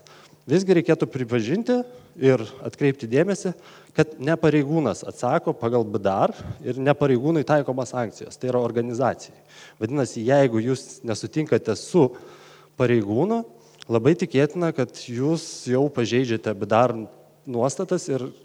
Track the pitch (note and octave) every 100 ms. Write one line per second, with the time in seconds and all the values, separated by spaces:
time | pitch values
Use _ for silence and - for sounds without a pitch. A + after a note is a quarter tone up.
0 | - - - _ - F3 F#3+ F3 D#3 D#3
1 | C3+ C3 A#2 A#2+ A2 G3 A#3+ B3 B3 -
2 | - - C3 B2 A2 - A#2 - C#3+ C3+
3 | A2 C3 F#3+ F#3 F#3 - - - - -
4 | D#3 - C#3 E3 D#3+ D3+ C#3 E3 B2+ F2+
5 | - - B2 D#3+ E3 - A#2 A#2+ G#2+ G#2
6 | G2 G2 F#3+ - - - B2 B2 C3+ C#3+
7 | C#3+ A#2+ D3 E3 C#3 D3+ C#3 B2+ A#2+ B2+
8 | A2 - - - B2+ B2 A#2 A#2 A#2+ A#2
9 | A#2+ E2+ - - _ - - - A2 C#3+
10 | A#2+ A#2+ A2+ C#3 C3+ A2+ A#2+ B2+ - -
11 | A#2+ G#2+ G#2+ D#3 D3+ A#2 - G2+ - F3+
12 | B2+ - - - - - _ - A#2+ A#2+
13 | G2+ A2+ G3 A#3 A3+ - _ _ - A#2
14 | C3 E3+ F3 C3 D3 F3 E3 D#3 B2 -
15 | - A#2 C#3+ E3 - - B2 B2 C#3+ C3+
16 | G#2+ A#2+ B2 A2+ A2 G2+ G#2+ A2+ B2 A2+
17 | G#2+ - - _ C#3 A#2+ C3+ E3 F#3 F3
18 | - C3 C3+ -